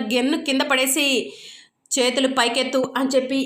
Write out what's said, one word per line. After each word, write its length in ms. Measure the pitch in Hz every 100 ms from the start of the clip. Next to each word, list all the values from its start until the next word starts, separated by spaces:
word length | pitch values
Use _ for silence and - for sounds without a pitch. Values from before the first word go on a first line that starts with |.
| 214
గన్ను 320 | 247 254 311
కింద 180 | - 269
పడేసి 440 | 277 262 262 320 285 247 - - - - - _ -
చేతులు 380 | - 247 254 262
పైకెత్తు" 540 | 262 233 262 262 269 254
అని 160 | 247 262
చెప్పి 300 | 262 247 269